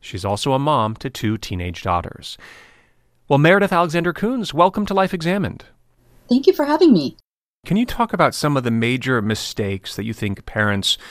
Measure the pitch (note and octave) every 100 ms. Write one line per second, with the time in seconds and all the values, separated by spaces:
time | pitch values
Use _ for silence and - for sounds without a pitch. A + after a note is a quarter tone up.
0 | - G2 G2 G#2 C#3+ C3+ C#3+ C#3+ G#2+ A2
1 | C#3 - A2 A2 - F#2 F2 E2+ F#2+ F2
2 | E2 - - - - - - _ _ _
3 | _ _ _ C#3+ D#3 G3 G3 F3 F3 E3+
4 | E3+ - G#3 C4 F#3 C#3+ F3+ - G3+ G3
5 | F#3+ F#3 D#3+ G3+ C#3 - - _ _ _
6 | _ _ - B3 C4+ F#4 C#4+ D#4 E4+ F#3+
7 | C3+ - _ _ _ _ - G3 A#3+ -
8 | A#3 F3 D3 - D3+ C#3+ B2 A2+ A#2 B2+
9 | B2 B2 G#2 G#2+ - - G2+ G2 - -
10 | G#2+ A2 G#2+ G2 - G#2+ G#2 G2+ - -
11 | -